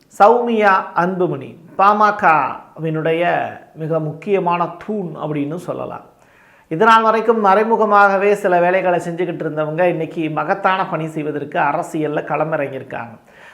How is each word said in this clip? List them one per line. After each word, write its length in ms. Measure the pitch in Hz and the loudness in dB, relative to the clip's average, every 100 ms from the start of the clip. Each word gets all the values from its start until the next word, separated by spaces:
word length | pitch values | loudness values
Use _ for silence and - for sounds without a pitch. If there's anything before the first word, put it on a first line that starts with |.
| _ - | _ 4
சௌமியா 520 | 202 240 240 220 208 190 - | 6 6 2 2 4 2 0
அன்புமணி 600 | - 175 185 175 139 127 - - - | -2 -2 0 -2 -4 -10 -18 -10 2
பா 180 | 196 | 2
ம 200 | 214 208 208 185 156 127 - - - | 4 2 2 4 4 2 -6 -14 -8
கவினுடைய 560 | 160 156 160 165 175 139 117 107 - | -6 -2 -2 0 0 -2 -4 -10 -18
மிக 260 | - 160 160 | -12 -4 -4
முக்கியமான 680 | 151 - 208 196 170 175 165 165 - | -4 -8 -2 0 0 -2 -4 -6 -8
தூண் 260 | 214 175 151 | -6 -6 -8
அப்படின்னு 320 | 151 151 143 | -6 -4 -4
சொல்லலாம். 500 | 175 175 131 127 - - _ _ _ _ _ _ | -6 -8 -8 -8 -12 -18 _ _ _ _ _ _
இது 160 | 160 | 0
நாள் 180 | 226 226 | 4 6
வரைக்கும் 420 | 226 220 226 226 | 4 2 2 2
மறைமுகமாகவே 880 | 196 196 220 214 214 208 202 196 202 | 4 4 2 2 4 6 6 4 2
சில 280 | 196 202 175 | 2 2 2
வேலைகளை 400 | 175 190 180 170 170 | 2 2 2 0 -2
செஞ்சுக்கிட்டு 380 | 170 175 151 160 | -4 -4 -4 -6
இருந்தவங்க 360 | 151 156 156 | -4 -4 0
இன்னைக்கு 480 | 180 160 160 170 156 | 0 0 -4 -4 -4
மகத்தான 580 | 151 151 196 196 190 185 | -4 -4 -2 0 0 -2
பணி 180 | 165 160 | -4 -6
செய்வதற்கு 520 | 156 151 147 139 180 | -6 -6 -6 -6 -2
அரசியல்ல 680 | 147 156 160 165 147 151 | 0 -2 -4 -4 -2 -4
களமிறங்கியிருக்காங்க. 920 | 156 151 156 156 139 131 123 139 117 110 _ - - | -4 -4 -2 -2 -4 -8 -10 -12 -12 -16 _ -20 -20